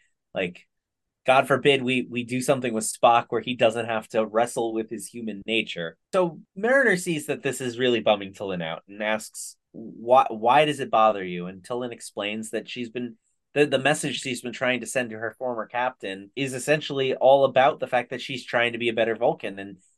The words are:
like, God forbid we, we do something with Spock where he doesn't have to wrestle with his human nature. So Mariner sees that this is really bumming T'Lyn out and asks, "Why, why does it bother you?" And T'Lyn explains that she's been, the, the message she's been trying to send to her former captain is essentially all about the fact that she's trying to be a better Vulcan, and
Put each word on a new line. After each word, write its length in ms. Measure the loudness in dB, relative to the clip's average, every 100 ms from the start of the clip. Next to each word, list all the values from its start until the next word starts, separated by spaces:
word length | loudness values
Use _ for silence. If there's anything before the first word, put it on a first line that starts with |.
| _ _ _
like, 340 | -6 -6 -8 _ _ _ _ _ _ 2
God 200 | 4 4
forbid 360 | 2 4 2
we, 240 | 2 -2 -2
we 140 | -6
do 180 | -4 -4
something 320 | 0 0 0
with 180 | -4 -4
Spock 340 | 2 6 6 4
where 120 | -4
he 140 | -4 2
doesn't 300 | 2 2 -2
have 220 | -4 -2
to 160 | -2 0
wrestle 480 | 0 0 0 -2
with 160 | -2 -6
his 160 | -8 -12
human 380 | -10 -10 -10 -2
nature. 500 | -2 -2 -6 -8 -10 _
So 260 | 0 0 -2 -16 -6
Mariner 420 | 2 4 4 2
sees 300 | 0 -4 -4
that 160 | -4
this 180 | -4 -4
is 160 | -6 0
really 220 | 2 2
bumming 340 | 2 0 -2
T'Lyn 300 | -8 -6 -4
out 180 | -6 -8 -12
and 160 | -8
asks, 520 | -4 -2 -4 -14 -16 -18 _
"Why, 540 | -18 -16 -12 4 4 4
why 340 | 0 4 6 4
does 140 | 0
it 100 | 0
bother 340 | 4 4 4
you?" 220 | -4 -6 -8
And 160 | -12
T'Lyn 300 | -8 -6 -6
explains 580 | -10 -12 -6 -6 -6 -6
that 180 | -8 -8
she's 220 | -10 -8
been, 280 | -8 -8 -12 _ _ _
the, 140 | 0 2
the 100 | 2
message 420 | 2 0 -2 -6
she's 220 | -6 -6
been 100 | -8
trying 280 | -2 -2 -2
to 80 | -2
send 240 | -4 -4
to 80 | -6
her 160 | -8 -6
former 300 | -6 -6 -6
captain 640 | -2 -4 -4 -8 -10 -10 -6
is 200 | -6 -4
essentially 580 | 0 0 0 -2 -2
all 320 | 4 6 8 6
about 340 | 6 4 2
the 60 | -2
fact 220 | -2 -2
that 120 | -8
she's 220 | -8 -10
trying 280 | -4 0 0
to 80 | 0
be 100 | -2
a 40 |
better 220 | 0 0 2
Vulcan, 440 | 0 0 -6 -10
and 180 | -12 -16 _